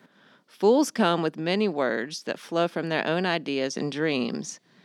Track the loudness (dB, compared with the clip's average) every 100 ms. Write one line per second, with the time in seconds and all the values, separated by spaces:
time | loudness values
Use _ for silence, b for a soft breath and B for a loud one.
0 | b b b b _ 0 4 4 4 2
1 | 2 4 0 -2 -2 0 0 0 0 0
2 | -4 -6 -8 -8 -4 0 0 0 -2 -2
3 | 0 0 0 -2 -2 -2 -2 -2 -4 -2
4 | 0 0 -2 -4 -10 -14 b b